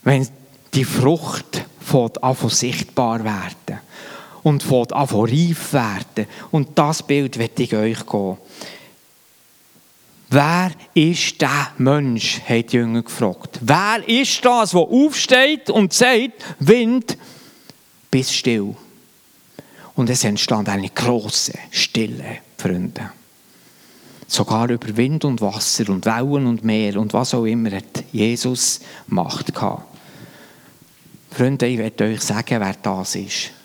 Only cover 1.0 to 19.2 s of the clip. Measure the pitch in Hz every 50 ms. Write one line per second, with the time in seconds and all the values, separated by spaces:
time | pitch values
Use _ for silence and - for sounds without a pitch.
1 | 123 139 165 160 - - - - - - - - - - - - - - - 131
2 | 120 110 - - - 127 131 - - 117 - - - 127 120 - - - - -
3 | 127 117 113 117 110 110 104 98 90 90 - - _ - - - - - - -
4 | - - - - - - - - - 156 147 139 - - 131 127 120 - - 131
5 | 143 131 - 101 113 117 123 151 170 170 165 - - - - 139 120 110 101 98
6 | - - - - 104 - - - - - - 160 135 - - - 151 147 156 -
7 | - - 143 143 139 127 - 113 117 113 - - 123 117 - 107 107 113 113 117
8 | - - - 104 98 95 92 - - - - - - - - - - - - _
9 | _ _ _ _ _ _ _ _ _ _ _ _ _ _ _ _ _ _ _ _
10 | _ _ _ _ _ _ 131 139 143 156 170 180 185 185 156 - - - _ 175
11 | 156 160 175 - - - - - 156 127 135 143 143 - - - 127 131 143 147
12 | 143 131 117 110 - - - - - - 120 117 117 - - 120 120 117 113 117
13 | 113 - - - 127 98 90 - - - - - 120 113 143 170 196 208 220 233
14 | 160 - 226 254 277 - - - - 247 247 240 220 175 175 180 160 - 220 254
15 | 285 311 262 - - - 269 254 262 285 311 - - - - 226 202 180 - -
16 | 247 247 254 220 247 269 - - - - 165 - 143 143 220 247 233 226 247 262
17 | 233 - - - - - - - - - - _ _ _ - _ _ _ _ _
18 | _ _ - 131 131 - - - - 127 117 110 101 101 110 - - - - -
19 | _ _ _ _